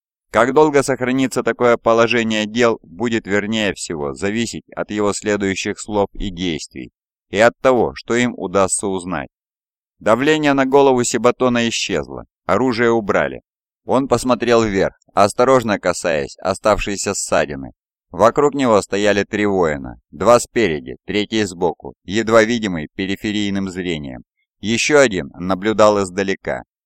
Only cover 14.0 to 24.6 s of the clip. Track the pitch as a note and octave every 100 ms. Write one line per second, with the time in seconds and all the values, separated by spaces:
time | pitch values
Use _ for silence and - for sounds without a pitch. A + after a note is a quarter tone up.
14 | C3+ A#2+ B2 A#2+ A#2 A#2 A2 G2 D#2 -
15 | _ - G2+ - B2 C3 A2+ G2 F#2 F2
16 | F2+ D#2 C2+ - - G2 G#2+ G2+ - G2
17 | G#2 G2 - F#2 C#2+ C#2 C2 - _ _
18 | _ F2 G#2+ A#2 C#3+ C3+ C3 G#2+ - G2+
19 | G#2 G2+ G2 G#2 G#2 F#2+ E2 C#2+ C2 A#1
20 | _ D2 F#2+ A#2+ - A#2+ G2+ D2+ C2 B1
21 | - G2 G2+ A2 G2+ F2 F2+ - - -
22 | - G2+ A2 A2+ A2 A#2+ G#2+ E2+ D2 -
23 | F#2+ G2 G#2+ G#2 G2+ G2 F#2+ F2+ F2+ D#2+
24 | C#2+ B1 - _ _ _